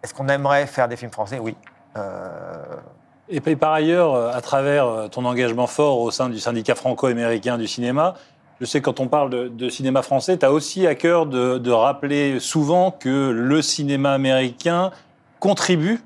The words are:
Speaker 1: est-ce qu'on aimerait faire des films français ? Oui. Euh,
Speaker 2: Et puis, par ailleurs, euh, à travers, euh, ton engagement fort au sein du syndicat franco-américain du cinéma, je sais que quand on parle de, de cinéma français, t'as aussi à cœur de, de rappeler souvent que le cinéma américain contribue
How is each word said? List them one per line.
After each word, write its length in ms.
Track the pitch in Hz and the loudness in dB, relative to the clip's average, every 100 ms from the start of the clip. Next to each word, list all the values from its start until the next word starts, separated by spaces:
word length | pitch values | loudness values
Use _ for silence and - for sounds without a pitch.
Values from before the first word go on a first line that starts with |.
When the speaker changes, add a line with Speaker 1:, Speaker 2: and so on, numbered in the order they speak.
Speaker 1:
est-ce 100 | 127 | -14
qu'on 160 | - 135 | -8 -2
aimerait 380 | 139 139 143 143 | 0 2 2 0
faire 220 | - 120 | -2 -2
des 80 | 117 | -2
films 140 | - | -12
français ? 280 | - 101 127 | -8 -6 -6
Oui. 180 | 113 104 - _ _ 107 | -8 -8 -16 _ _ -10
Euh, 640 | 98 92 92 82 87 82 69 73 - - _ _ - | -10 -8 -12 -12 -14 -14 -14 -16 -18 -20 _ _ -8
Speaker 2:
Et 120 | 165 | -4
puis, 160 | 147 147 | -2 0
par 160 | 156 | 2
ailleurs, 420 | 156 156 175 170 | 2 2 4 4
euh, 160 | 127 117 | 2 0
à 100 | 123 | -4
travers, 440 | - 139 139 143 127 | -2 0 2 2 2
euh, 220 | 113 110 | 0 -6
ton 160 | - | -4
engagement 420 | 123 123 123 117 123 | -4 0 0 0 -2
fort 320 | - 147 131 | 0 2 2
au 120 | 117 | 0
sein 180 | - 127 | -2 -4
du 100 | 110 | -2
syndicat 360 | 120 117 110 | -4 -4 -2
franco-américain 840 | 117 127 120 135 120 117 117 123 120 | -2 -2 0 0 0 0 -2 -2 -4
du 100 | 110 | -4
cinéma, 480 | - 120 135 170 185 - _ _ _ | -4 -2 0 0 -2 -18 _ _ _
je 60 | 123 | -4
sais 140 | 147 | -2
que 40 | |
quand 160 | 139 127 | -2 -2
on 80 | 131 | 0
parle 220 | 147 139 | 0 0
de, 180 | 123 123 | -2 -6
de 200 | 117 123 | -6 -8
cinéma 320 | 120 135 135 | -4 0 0
français, 340 | 127 135 123 185 | 0 -2 0 2
t'as 140 | 135 | 4
aussi 360 | 147 143 185 180 | 2 0 0 2
à 80 | |
cœur 300 | 143 165 175 | 2 2 2
de, 320 | 156 127 123 127 | 2 0 0 0
de 140 | 120 | 2
rappeler 680 | 117 120 139 139 143 143 131 | 4 4 2 -2 0 0 -2
souvent 500 | - 160 147 175 185 | -2 0 2 4 2
que 400 | 185 131 139 135 | 0 -2 0 0
le 320 | 117 123 151 | 0 2 2
cinéma 500 | 147 - 143 139 139 | 2 -2 -2 0 2
américain 800 | 135 135 131 131 120 170 170 185 185 _ _ _ _ | 2 2 2 2 -2 -2 0 0 -4 _ _ _ _
contribue 600 | 190 196 - 175 160 233 | 0 0 2 2 2 -2